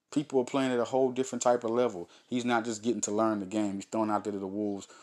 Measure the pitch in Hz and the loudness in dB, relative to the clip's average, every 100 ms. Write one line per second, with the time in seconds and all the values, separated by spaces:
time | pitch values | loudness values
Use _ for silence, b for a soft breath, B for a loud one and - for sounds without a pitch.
0 | _ 147 143 135 123 139 131 123 107 131 | _ -4 0 0 2 0 2 0 2 2
1 | 131 123 131 120 123 123 113 120 123 92 | 2 0 -4 0 2 4 2 2 2 -2
2 | 87 B B 123 120 117 117 107 117 104 | -10 B B -2 2 0 0 -2 -2 -2
3 | 107 104 110 104 95 107 104 98 - 113 | -2 2 2 2 -2 -2 0 -4 -4 -2
4 | 107 104 104 101 98 101 104 98 - B | 0 0 -2 -4 -4 -2 -2 -4 -10 B